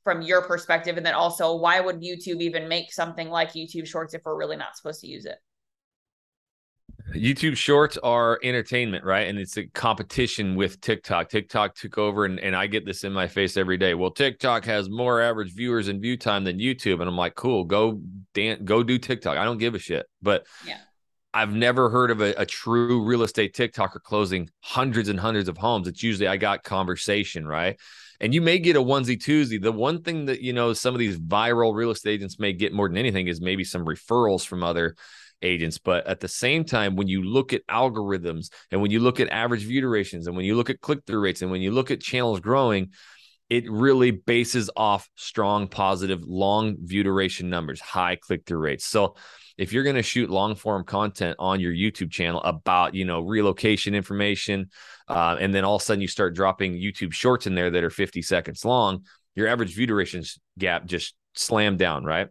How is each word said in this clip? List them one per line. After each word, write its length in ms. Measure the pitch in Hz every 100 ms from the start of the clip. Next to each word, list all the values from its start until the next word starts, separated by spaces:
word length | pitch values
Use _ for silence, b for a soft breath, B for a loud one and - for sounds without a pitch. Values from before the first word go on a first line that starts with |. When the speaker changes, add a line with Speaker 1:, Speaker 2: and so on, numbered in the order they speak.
Speaker 1:
from 160 | 202 170
your 220 | 165 180
perspective? 560 | 180 175 - 165 170 170
And 80 | 165
then 80 |
also, 420 | 135 170 180 165 165
why 240 | 170 185
would 220 | 185 170
YouTube 400 | 175 175 185 170
even 260 | 170 165 160
make 240 | 170 170
something 380 | - 165 170 160
like 240 | 165 165
YouTube 320 | 160 160 170 156
Shorts 260 | 165 160
if 80 | 160 160
we're 100 | 156
really 200 | 151 151
not 200 | 135 -
supposed 240 | 156 156
to 80 | -
use 160 | -
it? 140 | - - _ _ _ _ _ _ _ _ _ _ _ _ _ _ - - -
Speaker 2:
YouTube 420 | 80 113 135 160 123
Shorts 400 | - 143 151 -
are 400 | 123 120 117 117
entertainment, 640 | 127 123 107 123 117 92
right? 240 | 92 98 95
And 100 | 101
it's 180 | 92 -
a 100 | 95
competition 880 | - 117 107 98 - 123 - 98 92
with 240 | 95 -
TikTok. 480 | - 104 - 87 85
TikTok 460 | 107 98 113 104
took 240 | - 107 -
over, 260 | 104 101
and, 140 | 98 92
and 140 | 98
I 120 | 92 101
get 180 | 107
this 200 | 98 90
in 80 | 101
my 160 | 98 90
face 280 | 98 92 98
every 200 | 92 92
day. 180 | 92
"Well, 160 | 87 90
TikTok 540 | - 139 - 131 117 95
has 240 | 107 95
more 300 | 110 123 117
average 340 | 117 110 95
viewers 340 | 92 123 117 98
and 140 | 98
view 140 | 113 123
time 280 | 113 101
than 140 | 95 92
YouTube." 420 | 120 127 107 87
And 80 | 90
I'm 80 | 87
like, 180 | 87
"Cool, 300 | - 127 113
go 360 | 85 101 110 107 92 95 92
dan-, 320 | 104 107 110
go 180 | 98 110
do 160 | 117 123
TikTok. 380 | 123 120 87 73
I 80 |
don't 140 | 107 117
give 160 | 117
a 40 | 107
shit." 280 | - 82 - _
But 240 | 104 98 - B B
Speaker 1:
Yeah. 120 | B B _ _ _ _
Speaker 2:
I've 200 | 107 107
never 380 | 107 120 123 120
heard 200 | 123 123
of 80 | 107
a, 120 | 104 101
a 100 | 98
true 580 | - 113 117 120 123
real 180 | 107 120
estate 320 | 110 - 101
TikToker 480 | - 120 - 95 -
closing 480 | - 104 95 92 82 _
hundreds 480 | - 127 131 113 104
and 100 | 98
hundreds 300 | 110 110 92
of 80 | 82
homes. 320 | 110 113 90
It's 140 | 85
usually, 260 | 113 98 98
"I 80 | 98
got 260 | 104 101
conversation," 840 | - 95 90 87 - 104 95 85 76
right? 320 | 78 90 - B B B B
And 120 | 113
you 80 | 151
may 180 | 165 180
get 180 | 170 151
a 40 |
onesie 380 | 127 139 123 120
twosie. 420 | - 151 135 110
The 120 | 104
one 300 | 110 127 165
thing 240 | 165 160 139
that, 140 | 127
you 120 | 127
know, 200 | 123 120
some 220 | 110 127
of 60 | 123
these 180 | 110 85
viral 560 | 80 101 117 117 113
real 160 | 107 117
estate 240 | 107 104
agents 240 | 104 98 -
may 140 | 104
get 200 | 90 98
more 160 | 98 98
than 80 | 90
anything 300 | 127 98 90
is 140 | 82
maybe 240 | 90 98
some 200 | 90 90
referrals 640 | 82 80 - 120 110 92 -
from 160 | 90
other 320 | 85 85 82 - B B B B
agents. 360 | 95 87 82 80
But 280 | - 87 -
at 140 | 92
the 80 | 90
same 360 | - 123 160
time, 300 | 160 117 101
when 140 | 95 98
you 160 | 95
look 280 | 92 127 135
at 140 | 123 -
algorithms 840 | 113 131 110 101 95 85 80 - B B
and 100 | 95
when 120 | 104
you 80 | 110
look 180 | 123 123
at 100 | 123
average 360 | 107 120 117
view 160 | 104 131
durations 480 | 131 110 98 87 85
and 80 | 90
when 100 | 95
you 80 |
look 160 | 113 120
at 100 | 135
click-through 400 | - 143 - 107
rates 220 | 98 85
and 80 | 92
when 100 | 92
you 120 | 95
look 180 | 120 131
at 100 | 131
channels 380 | - 127 120 98
growing, 540 | 98 135 127 101 92 B B B B B -
it 200 | 120 117
really 420 | 107 135 131 123
bases 580 | 104 - 120 117 123 95 -
off 320 | 107 101 - -
strong, 500 | - - 101 104 98
positive, 560 | - 95 95 95 92
long 520 | 85 92 98 104 110 98
view 200 | 85 98
duration 480 | 95 95 95 - 90
numbers, 300 | 87 78 73
high 360 | - 95 90 90
click-through 420 | - 87 - 85
rates. 280 | 76 67 -
So 300 | 110 101 - B B B B
if 140 | 95
you're 120 | 117
gonna 180 | 139 131
shoot 280 | 110 127 104
long-form 540 | 95 101 104 110 101
content 520 | 85 101 104 - 87 -
on 220 | 92 95
your 120 | 87
YouTube 380 | 85 107 - 87
channel 300 | - 85 85
about, 520 | 90 80 - 90 87
you 100 | 95
know, 160 | 92 85
relocation 760 | 85 110 101 92 113 104 -
information, 760 | 101 95 101 104 98 - 98 95 B B B B
uh, 300 | 85 85 85
and 160 | 98
then 100 | 98
all 120 | 95 104
of 60 |
a 20 |
sudden 160 | - 101
you 80 | 92
start 260 | - 95
dropping 380 | 85 95 92 95
YouTube 400 | 87 101 - 90
Shorts 340 | - 127 123 101
in 80 |
there 160 | 90 87
that 140 | 87
are 60 | 85
fifty 320 | - 95 90
seconds 420 | 82 90 76 -
long, 400 | 110 127 104 95 b b _ -
your 100 | 110
average 280 | 120 101
view 120 | 87 120
durations 520 | 104 90 90 78 - _ -
gap 280 | 95 85 87
just 280 | 85 - - _
slammed 440 | - - 110 104 92
down, 260 | 90 73
right? 240 | 69 82 98